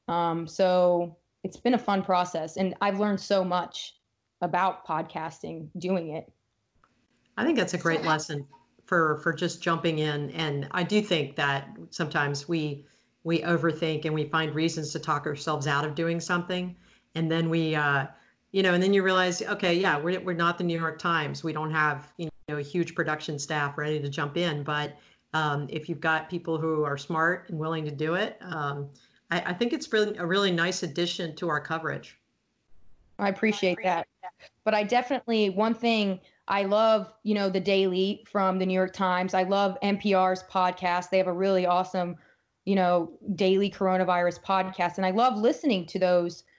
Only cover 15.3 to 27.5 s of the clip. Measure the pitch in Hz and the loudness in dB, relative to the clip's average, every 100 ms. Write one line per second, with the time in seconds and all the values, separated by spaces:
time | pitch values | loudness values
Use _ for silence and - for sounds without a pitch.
15.3 | 143 - 151 143 143 151 147 165 170 165 | -6 -4 -2 0 0 0 -2 -2 -2 -2
16.3 | 175 175 180 180 175 _ _ _ 165 160 | -2 -2 -4 -6 -10 _ _ _ -4 0
17.3 | 165 165 165 156 151 147 139 135 - _ | 0 0 0 0 0 2 0 -2 -10 _
18.3 | _ _ 196 190 175 190 196 185 185 180 | _ _ 0 4 4 4 4 4 4 2
19.3 | 175 - 202 180 175 190 147 165 185 180 | 0 -4 -2 0 2 2 0 0 -2 -2
20.3 | 170 170 175 175 165 165 160 175 160 143 | 0 0 0 -2 -2 -4 -2 0 0 -2
21.3 | 139 160 156 156 156 151 139 - - 160 | -4 -6 -4 -2 0 0 0 -8 -10 -10
22.3 | - - 147 139 175 170 - 156 151 - | -10 -8 -6 -2 -2 0 -2 -2 -2 -4
23.3 | 147 - 151 143 143 151 151 143 139 147 | -6 -4 -2 -2 -2 -4 -2 -4 -4 -4
24.3 | 156 175 147 143 147 147 - - _ _ | -2 -2 -2 -4 -4 -4 -8 -20 _ _
25.3 | 156 151 143 143 151 165 151 160 160 - | -2 0 -2 -4 -6 -6 -2 0 0 -2
26.3 | 175 170 156 160 156 147 143 - 160 165 | -6 -2 -2 0 0 0 -2 -4 0 2
27.3 | 180 - | 0 -4